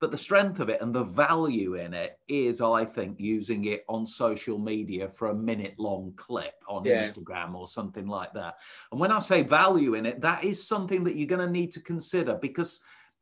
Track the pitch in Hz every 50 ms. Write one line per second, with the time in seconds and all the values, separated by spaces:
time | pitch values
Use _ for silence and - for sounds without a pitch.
0 | 160 156 147 139 - - 196 202 202 196 - - 131 107 110 - 113 120 117 127
1 | 117 95 87 131 147 147 165 165 160 147 120 107 98 92 92 87 87 85 87 85
2 | 87 - - _ _ - 143 143 127 120 117 117 120 113 117 113 113 110 - 120
3 | 101 95 101 101 101 107 110 107 104 - 113 104 101 104 104 - - - 113 113
4 | 113 110 - - 120 113 107 101 - 120 107 104 107 110 110 107 104 - 92 92
5 | 98 95 - - 117 107 104 107 110 117 113 104 101 98 - - 107 - - -
6 | 95 92 95 - - - 123 92 76 71 - _ - 98 101 95 95 127 120 110
7 | 107 104 - - 85 95 90 87 87 87 90 90 92 - - - 104 92 - 107
8 | 95 101 101 95 90 - - 107 85 82 - - - - - - - - 113 135
9 | 175 202 220 208 - - 190 165 135 113 151 160 185 196 190 165 143 123 110 110
10 | 110 117 123 131 147 165 175 - 175 208 196 - - - 220 202 185 185 190 185
11 | 175 175 147 147 147 151 180 185 180 180 175 180 175 170 - 165 - - 170 160
12 | - - - 180 160 120 104 104 - - - 175 165 - - - _ - - -
13 | _ _ _ _